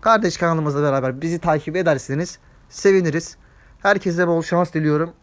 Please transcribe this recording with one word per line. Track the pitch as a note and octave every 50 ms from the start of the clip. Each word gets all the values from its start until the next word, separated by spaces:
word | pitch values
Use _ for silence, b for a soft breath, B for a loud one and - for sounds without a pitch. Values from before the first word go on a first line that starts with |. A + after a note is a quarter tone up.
Kardeş | - A3+ A3+ G#3+ A3+ F3 D#3+
kanalımızla | - F3 E3+ E3 D#3+ D#3 D3 C#3+ C#3+
beraber | D3 D3 C3+ C3+ B2+ C3 B2+ C3
bizi | D3+ E3 E3+ E3+
takip | E3+ F3 D#3 D3+ - - D#3
ederseniz | F#3 F#3 E3 D3+ C3+ - - C3+ D3 F3 F3 - - b b b b b b
seviniriz. | - - - G3+ F#3+ F#3+ F3+ D#3+ C#3+ E3 E3+ - - b b b b b b b b b
Herkese | - G3+ G3+ G3 - F#3+ E3+ E3+ F3+ E3+
bol | E3+ E3
şans | D#3+ - F3+ E3+ F3+ E3+
diliyorum. | - E3 D#3 D3+ D3 D3+ D#3+ E3+ - _